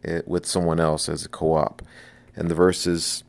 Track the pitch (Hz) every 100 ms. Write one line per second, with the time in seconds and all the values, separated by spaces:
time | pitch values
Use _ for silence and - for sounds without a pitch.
0 | - 82 - 87 85 92 87 82 80 78
1 | - 76 - - 80 80 73 - - -
2 | - - - - 82 82 90 90 87 85
3 | - -